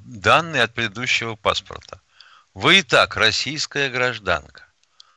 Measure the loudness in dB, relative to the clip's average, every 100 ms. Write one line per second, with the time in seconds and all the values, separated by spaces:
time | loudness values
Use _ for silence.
0 | -18 -2 4 4 2 0 -2 -2 -6 -4
1 | -2 -2 -2 -4 -2 -2 -4 -14 -18 -20
2 | _ _ _ _ _ -2 2 4 4 2
3 | 2 2 0 0 -4 -8 -6 -4 -4 -2
4 | -4 -4 -4 -4 -6 -20 _ _ _ _
5 | _